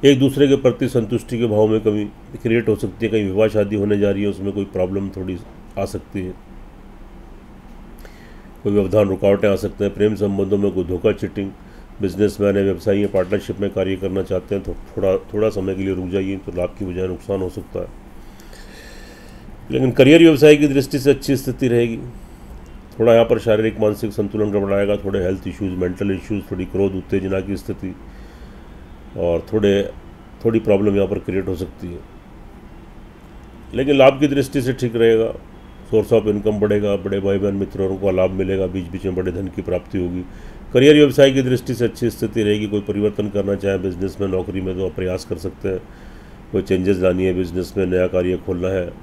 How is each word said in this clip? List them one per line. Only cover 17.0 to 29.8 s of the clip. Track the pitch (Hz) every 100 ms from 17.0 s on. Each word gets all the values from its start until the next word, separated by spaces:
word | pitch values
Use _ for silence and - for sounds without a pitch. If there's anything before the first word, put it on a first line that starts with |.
| 92
नुकसान | 87 - 98
हो | 90
सकता | 101 95 -
है। | 92 - - - - - - - - - - - - - - - - - -
लेकिन | 127 131
करियर, | 123 131 165
व्यवसाय | 165 143 151 147
की | 147
दृष्टि | 139 131 147
से | 131
अच्छी | 139 - 131
स्थिति | 135 123 127
रहेगी। | 117 117 117 127 - - - - - - - - -
थोड़ा | 113
यहाँ | 117 113
पर | 117
शारीरिक, | 113 107 110 107
मानसिक | 107 104 110
संतुलन | 98 101 107 104
गड़बड़ाएगा, | 101 98 98 101 101
थोड़े | 98 98
health | 90 95 95
issues, | 87 98
mental | 90 90 90 101
issues, | 95 - 104 -
थोड़ी | 90 92
क्रोध, | 95 98 95
उत्तेजना | - 98 95 95
की | 95 95
स्थिति | - 95 95 - - - - - - - - - - - - -
और | 87 85 -
थोड़े, | 110 101 98